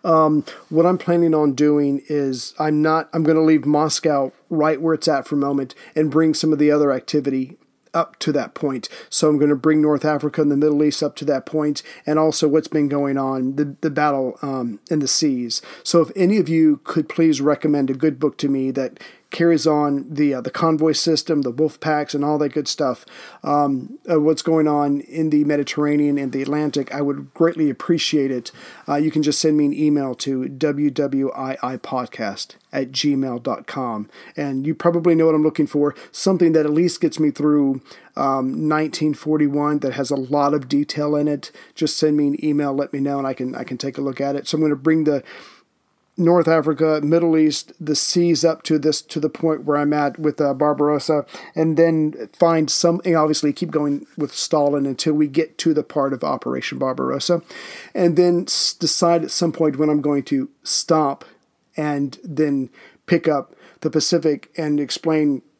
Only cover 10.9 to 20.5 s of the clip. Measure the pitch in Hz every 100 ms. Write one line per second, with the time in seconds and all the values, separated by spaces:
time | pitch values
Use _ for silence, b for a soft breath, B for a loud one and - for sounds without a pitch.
10.9 | 143 147 - 143 135 - 156 151 143 B
11.9 | B - 156 156 151 156 156 156 156 147
12.9 | 143 139 139 135 135 131 139 147 139 165
13.9 | 147 147 139 131 - 143 135 120 104 -
14.9 | 156 131 - 151 131 117 - B B -
15.9 | 170 156 190 180 214 156 160 156 143 -
16.9 | 160 151 - 165 139 139 143 156 143 135
17.9 | 135 156 131 151 - 143 135 131 135 127
18.9 | - B B _ - 170 160 156 151 147
19.9 | 139 - 147 147 131 123